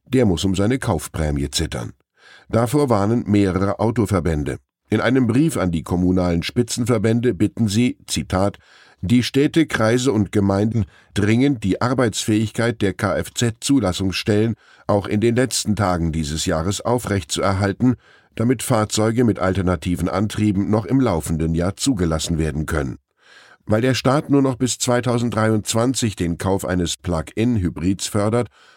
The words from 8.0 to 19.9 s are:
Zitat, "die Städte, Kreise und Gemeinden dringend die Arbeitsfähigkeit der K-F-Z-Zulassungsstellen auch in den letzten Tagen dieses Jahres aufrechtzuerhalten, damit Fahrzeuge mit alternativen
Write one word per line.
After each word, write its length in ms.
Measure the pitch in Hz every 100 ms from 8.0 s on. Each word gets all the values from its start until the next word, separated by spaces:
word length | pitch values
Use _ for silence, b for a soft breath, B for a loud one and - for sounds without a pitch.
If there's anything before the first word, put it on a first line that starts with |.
| -
Zitat, 500 | - - 92 98 - b b b b
"die 200 | 90 123
Städte, 440 | 113 135 147 165 156
Kreise 440 | - 110 127 127
und 220 | 107 98
Gemeinden 520 | 107 98 98 110 110 101 b b
dringend 480 | - 101 113 139 127
die 180 | 101 -
Arbeitsfähigkeit 1040 | 123 131 120 - - 107 107 - 117 117
der 100 | 101
K-F-Z-Zulassungsstellen 1600 | - 101 76 87 - 117 110 - 139 95 87 95 90 - 104 110 113 b b b
auch 180 | 101 -
in 140 | 104
den 160 | 117 117
letzten 400 | 127 - - 92
Tagen 340 | 98 90 82
dieses 340 | 78 73 78
Jahres 360 | 92 80 82 -
aufrechtzuerhalten, 1120 | - 123 98 98 - - 87 95 101 95 123 120 b b b
damit 300 | - 117 131
Fahrzeuge 580 | - 117 107 - 110 113
mit 160 | 120 95
alternativen 680 | 92 92 90 87 92